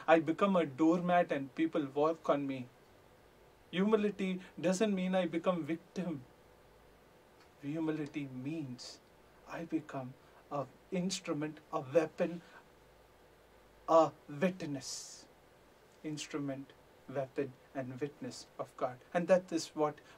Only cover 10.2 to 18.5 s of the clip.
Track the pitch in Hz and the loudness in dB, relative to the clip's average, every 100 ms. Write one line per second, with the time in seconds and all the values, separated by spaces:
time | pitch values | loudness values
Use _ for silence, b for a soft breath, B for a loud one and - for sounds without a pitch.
10.2 | b b - 147 127 - - 180 185 - | b b -8 -6 -6 -10 -6 -2 -2 -4
11.2 | - 147 156 151 - 160 127 165 156 - | -4 -4 -4 -8 -6 -6 0 2 2 0
12.2 | 170 175 B B - - - - - - | -4 -4 B B -20 -20 -20 -20 -20 -20
13.2 | - - - - - - - 165 151 - | -20 -20 -20 -20 -20 -12 4 6 6 0
14.2 | - 143 185 185 160 139 - - - - | -14 -2 -2 -2 -6 -6 -8 -10 -12 -18
15.2 | - - - - - - - - 156 147 | -20 -20 -20 -20 -20 -20 -20 -14 -10 -8
16.2 | - 151 143 135 135 - - - - 135 | -6 -4 -4 -6 -10 -18 -20 -20 -8 -6
17.2 | 135 - 135 - - 143 127 127 147 - | -4 -4 -4 -6 -12 -8 -8 -6 -6 -6
18.2 | 127 - - | -12 -12 -16